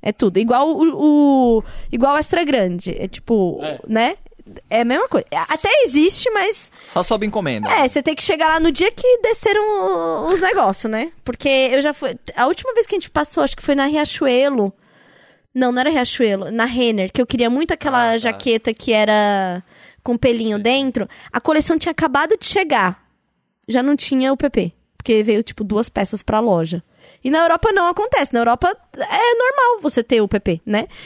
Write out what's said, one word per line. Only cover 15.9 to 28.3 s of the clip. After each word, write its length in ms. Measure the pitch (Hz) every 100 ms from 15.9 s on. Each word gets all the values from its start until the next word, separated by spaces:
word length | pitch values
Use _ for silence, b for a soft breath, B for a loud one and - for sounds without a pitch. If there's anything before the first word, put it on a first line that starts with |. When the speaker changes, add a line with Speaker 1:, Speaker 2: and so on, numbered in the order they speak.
Speaker 1:
Riachuelo, 600 | 311 247 - 233 196 190
na 120 | 226
Renner, 460 | 233 247 240 220 185
que 80 | -
eu 60 | 240
queria 240 | 240 233
muito 220 | 247 330
aquela 360 | - 302 262 240
Speaker 3:
Ah, 20 |
tá. 60 | 226
Speaker 1:
jaqueta 540 | 233 196 269 226 226
que 200 | 220 -
era 720 | 220 208 214 208 202 190 180 - b b b
com 120 | - 240
pelinho 420 | 269 233 220 208
Speaker 3:
Sim. 40 |
Speaker 1:
dentro. 460 | 208 262 269 247 190 B B
A 80 | -
coleção 360 | - 311 294 320
tinha 140 | 349
acabado 460 | 311 320 269 311 427
de 60 | -
chegar. 560 | - 359 262 185 185 _ _ _ _ _ _ -
Já 160 | 240
não 140 | 262 294
tinha 360 | - 269 262
o 40 | 269
P 120 | 285
P, 240 | - 180 - _ _
porque 280 | - 220
veio, 180 | 214 214
tipo, 220 | 226 -
duas 240 | 208 208 233
peças 340 | - 196 214
pra 160 | - 214
loja. 460 | 233 180 165 175 - b b b
E 60 | 254
na 80 | 311
Europa 340 | 339 339 453
não 160 | 403 349
acontece. 440 | 349 440 508 285